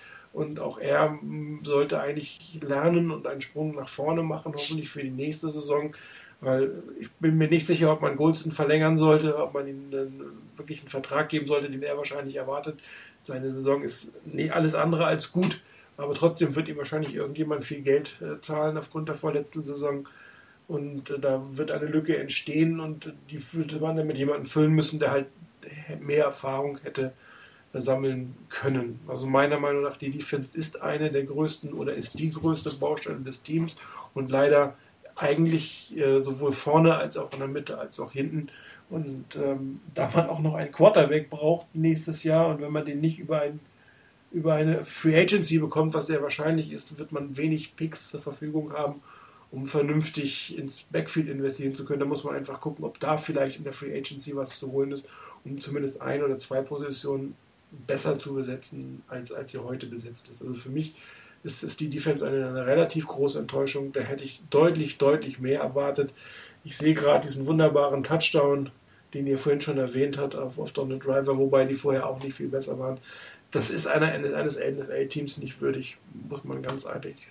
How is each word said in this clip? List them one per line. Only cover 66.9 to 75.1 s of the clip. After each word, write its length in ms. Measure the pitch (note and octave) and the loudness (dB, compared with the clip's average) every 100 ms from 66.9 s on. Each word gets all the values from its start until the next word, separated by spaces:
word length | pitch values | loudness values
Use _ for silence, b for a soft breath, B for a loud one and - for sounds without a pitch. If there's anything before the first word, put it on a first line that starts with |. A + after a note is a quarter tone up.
gerade 340 | D#3 D3 D3 D3 | 6 6 6 4
diesen 200 | C3+ C3+ | -4 2
wunderbaren 560 | D#3+ D#3 C#3+ C#3+ C3+ | 6 6 6 4 2
Touchdown, 680 | C3+ D#3+ - D#3 C#3+ C#3 C3+ - b b b | 2 2 4 4 4 4 -2 -10 b b b
den 120 | C#3+ C#3 | -4 0
ihr 120 | C3+ | 2
vorhin 240 | D3 C#3+ | 2 2
schon 160 | D#3 C3+ | 2 0
erwähnt 400 | B2+ B2+ C#3+ C#3 | 0 2 0 0
habt, 180 | C#3 C#3 | -4 -4
auf, 220 | B2+ - | -6 -6
auf 140 | - | -6
Donald 340 | - C3+ C3 C3+ | -4 -4 -2 0
Driver, 320 | C3+ C#3 C3+ | 2 4 4
wobei 260 | C3+ C3+ | 6 6
die 100 | C3+ | 4
vorher 320 | C3+ C#3+ C3 C3+ | 2 2 2 0
auch 160 | C3 | -4
nicht 120 | C3+ | -6
viel 140 | C3+ C#3 | -6 -4
besser 300 | C3+ - B2+ | -4 -4 -6
waren. 200 | B2+ C3 B B B B B | -6 -6 B B B B B
Das 200 | - A2+ | -2 0
ist 160 | E3+ - | 0 2
einer 220 | D3+ D#3 | 4 2
eines, 260 | D3 C#3+ | 0 -2
eines 220 | D3 D3 C#3 | -2 -2 -2
N 220 | C3+ C#3 | -2 -4
F 120 | C3+ | -4
L-Teams 480 | C3 C3+ | -4 -2